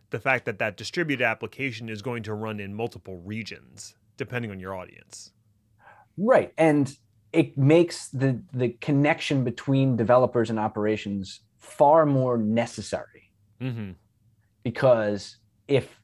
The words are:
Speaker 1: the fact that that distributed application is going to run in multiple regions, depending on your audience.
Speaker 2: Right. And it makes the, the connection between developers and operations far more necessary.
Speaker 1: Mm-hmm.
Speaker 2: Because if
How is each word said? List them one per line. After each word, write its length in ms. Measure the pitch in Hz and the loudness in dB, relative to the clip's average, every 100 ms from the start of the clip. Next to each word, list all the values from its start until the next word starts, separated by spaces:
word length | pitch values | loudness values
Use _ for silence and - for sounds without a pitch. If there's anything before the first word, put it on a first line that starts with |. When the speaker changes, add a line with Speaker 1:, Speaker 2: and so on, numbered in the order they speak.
| - | -12
Speaker 1:
the 80 | 120 | -4
fact 260 | 135 127 - | 0 0 -2
that 120 | 101 | -4
that 180 | 110 - | -4 -6
distributed 480 | 107 175 156 127 | -10 -6 -4 0
application 640 | 120 110 110 - 135 110 113 | -2 -2 -8 -8 -10 -8 -12
is 140 | 107 | -10
going 220 | 123 120 | -8 -8
to 100 | 107 | -8
run 240 | 107 110 104 | -8 -8 -8
in 160 | 98 | -10
multiple 440 | 104 117 - 95 90 | -8 -8 -8 -16 -14
regions, 760 | 92 110 104 78 62 65 - _ _ - | -10 -10 -12 -16 _ -20 -20 _ _ -12
depending 340 | 123 123 113 | -8 -8 -8
on 80 | 95 | -10
your 160 | 92 | -10
audience. 560 | 92 90 50 _ - - _ _ _ _ _ - - _ - | -12 -12 -20 _ -20 -20 _ _ _ _ _ -20 -20 _ -4
Speaker 2:
Right. 340 | 220 233 92 - | 4 4 2 2
And 360 | 160 147 139 - _ _ - | 4 4 0 -4 _ _ -2
it 240 | 160 - 139 | 0 0 2
makes 520 | 139 165 170 - - | 6 6 4 -2 -10
the, 340 | 127 135 117 - | -2 -2 -2 -6
the 180 | 127 120 - | -4 -4 -2
connection 640 | - 143 147 165 - 139 | 0 2 2 0 0 0
between 520 | 123 117 - 135 135 117 | -2 -4 0 2 2 2
developers 540 | 113 123 123 123 113 | 4 6 6 2 0
and 80 | 110 | -2
operations 840 | 107 107 107 107 101 101 95 - _ _ | -4 -2 -2 -2 -4 -8 -8 -16 _ _
far 440 | - - 147 160 | -12 2 6 6
more 320 | 147 131 127 117 | 6 2 2 0
necessary. 920 | 107 117 113 - - 69 - - _ _ _ - | 0 0 -2 -8 -8 -8 -10 -20 _ _ _ -12
Speaker 1:
Mm-hmm. 320 | 127 113 98 87 _ _ _ _ _ _ | -10 -8 -12 -14 _ _ _ _ _ _
Speaker 2:
Because 760 | 123 - 131 117 104 101 - - _ _ - | -8 2 4 4 2 -4 -8 -20 _ _ 0
if 300 | 135 135 _ | 0 -2 _